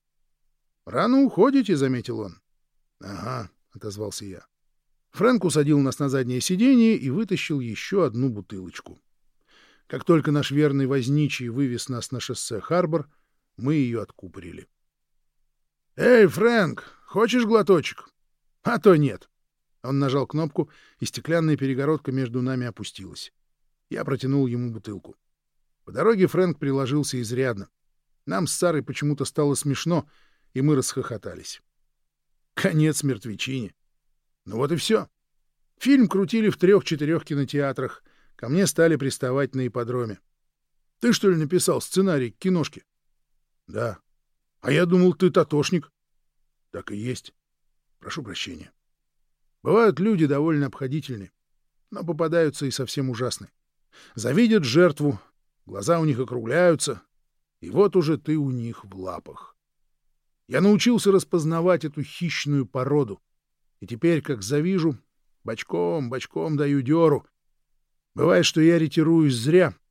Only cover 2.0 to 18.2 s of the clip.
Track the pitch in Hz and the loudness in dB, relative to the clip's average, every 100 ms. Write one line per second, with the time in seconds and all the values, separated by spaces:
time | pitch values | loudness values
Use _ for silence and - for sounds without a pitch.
2 | 110 113 98 82 _ _ _ _ _ _ | -4 -8 -8 -14 _ _ _ _ _ _
3 | 95 95 107 127 95 _ _ - 110 98 | -14 -12 -10 -10 -12 _ _ -16 -14 -10
4 | 104 - 101 87 _ _ _ _ _ _ | -10 -10 -14 -18 _ _ _ _ _ _
5 | _ - 220 240 175 151 147 147 135 - | _ 0 2 2 0 2 4 4 2 -2
6 | 143 135 123 123 - 185 247 254 226 214 | -2 -2 -2 -4 -2 2 4 6 6 2
7 | 131 151 226 170 - 147 117 101 - 196 | -2 -4 -2 -4 -4 -4 -4 -8 -2 0
8 | 147 113 131 104 95 98 87 - - - | 0 0 -2 -4 -10 -14 -14 -16 -20 -20
9 | _ _ _ _ _ _ _ _ - 135 | _ _ _ _ _ _ _ _ -12 -6
10 | - 165 151 147 - 143 151 139 131 139 | 2 2 4 0 0 0 2 2 0 0
11 | 123 147 147 - 123 117 135 120 - 123 | 0 0 0 -2 -6 -4 -4 -4 -8 -10
12 | - 120 - 120 - 110 - 175 170 160 | -8 -10 -8 -10 -8 -8 -2 -2 0 -2
13 | - _ _ _ _ - 123 156 123 117 | -6 _ _ _ _ -8 -2 0 -2 -4
14 | 101 - 92 95 85 85 - _ _ _ | -10 -16 -20 -18 -16 -18 -20 _ _ _
15 | _ _ _ _ _ _ _ _ _ - | _ _ _ _ _ _ _ _ _ 0
16 | 190 247 190 139 226 233 160 117 - - | 6 8 6 4 2 2 0 -4 -16 -20
17 | - 190 226 247 220 220 196 175 - - | -6 0 2 2 0 0 4 2 2 -10
18 | - _ | -20 _